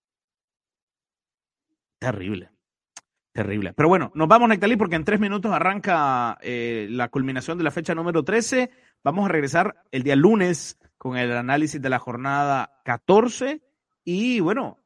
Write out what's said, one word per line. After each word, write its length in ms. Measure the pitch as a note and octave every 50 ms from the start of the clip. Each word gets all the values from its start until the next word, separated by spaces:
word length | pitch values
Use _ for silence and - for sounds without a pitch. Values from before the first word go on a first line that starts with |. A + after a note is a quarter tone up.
| _ _ _ _ _ _ _ _ _ _ _ _ _ _ _ _ _ _ _ _ _ _ _ _ _ _ _ _ _ _ _ _ _ _ _ _ _ _ _ -
Terrible, 500 | B2+ B2+ - G2 F2+ G2 G#2+ F#2 F#2+ - _ _ _ _ _ _ _ _ - - - _ _ _ _ _
terrible. 420 | - A#2 G#2 G2+ G2+ G#2+ G2 F2 -
Pero 140 | - D3
bueno, 240 | D#3+ F#3+ F3+ C#3 G#2+ -
nos 120 | D3+ D#3+
vamos, 220 | D#3 G#3+ A#3+ A#3+ A3+
Nectalí, 260 | A3 F3 G3+ G#3 B3
porque 200 | G3 G#3+ F3 E3+
en 100 | D#3+ C#3+
tres 140 | G#3+ A3 G#3
minutos 320 | G#3+ G3 G3+ G#3 F3+ A3
arranca, 840 | F3+ D3+ E3+ F#3 G3 G#3 - G3+ F3 D#3+ D3 C3+ C3 B2 A#2+ A#2 - -
eh, 460 | - A2 B2 A#2+ A#2 A#2+ A#2 A2+ G#2 G2+
la 180 | A#2 B2 A#2+ A#2
culminación 480 | - C#3 C3 C3+ C3 C3 - - E3
de 60 | F3 E3
la 80 | D3
fecha 240 | - F3+ D#3+ - E3+
número 280 | E3 E3 F3 E3 D#3+ D3
trece. 480 | - G3+ A#3 A3+ - C4+ B3+ B3 B3 _ _ _ _ _ _ -
Vamos 220 | C#3 D#3 G3 G3+
a 40 | G3
regresar 460 | E3 D#3 C#3+ C3+ D3+ E3+ F#3 G#3 - _ _ _
el 120 | - C3 B2
día 120 | C#3+ C#3
lunes 640 | C#3 D#3 G#3 A3+ G#3+ F3+ F3+ E3+ - - - - _ _ _ _
con 200 | - - B2+ B2+
el 140 | B2 B2 A#2+
análisis 500 | A#2+ A#2+ A#2+ B2+ C#3 D3 D#3 D3 D#3 D3
de 80 | C3 C3
la 100 | B2+ B2
jornada 800 | - C3 A#2 A#2+ C3 C#3 C#3 C#3+ C#3+ C#3+ C#3 C3 A2+ - _ _ -
catorce. 760 | - A#2+ A#2 _ - F#3+ G#3+ A#3+ B3 - - B3+ C4+ D4 D#4 _ _ _ _ _ _ _ _ -
Y 360 | E3+ F3 F#3+ A3+ B3+ B3 A3+
bueno, 400 | E3 E3 A3 C#4 A3 A2+ F#2+ _ _